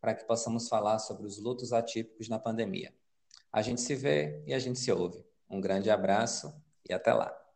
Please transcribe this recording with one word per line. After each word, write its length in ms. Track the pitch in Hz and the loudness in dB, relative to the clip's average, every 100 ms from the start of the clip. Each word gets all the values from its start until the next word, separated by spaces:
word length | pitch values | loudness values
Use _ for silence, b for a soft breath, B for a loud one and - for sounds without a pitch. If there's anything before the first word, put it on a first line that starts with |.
para 140 | 113 113 | -2 -2
que 100 | - | 0
possamos 420 | 113 120 113 117 | -2 0 -2 0
falar 300 | 113 104 110 | 2 2 2
sobre 300 | - 98 104 | -2 -8 -8
os 100 | 98 | -6
lutos 360 | 107 123 127 | -6 -4 0
atípicos 540 | 117 117 113 113 - 113 | 0 0 -4 -6 -10 -6
na 120 | 110 | -4
pandemia. 520 | 117 110 107 95 - _ _ _ _ B B | -2 -2 -2 -2 -8 _ _ _ _ B B
A 100 | 110 | 0
gente 200 | 110 120 | 0 -2
se 120 | - | -2
vê 480 | 139 139 147 151 - - | -2 2 2 2 -6 -4
e 60 | |
a 40 | 135 | -2
gente 220 | 123 123 | -2 -2
se 120 | - | 0
ouve. 320 | 90 87 - - _ _ | 2 0 -4 -18 _ _
Um 140 | 98 | -4
grande 300 | 95 98 101 | 0 2 4
abraço 640 | 104 98 101 120 - - - _ _ - | 4 6 4 2 -2 -8 -14 _ _ -4
e 40 | |
até 200 | - - | 0 4
lá. 180 | - - - - | 4 2 -6 -18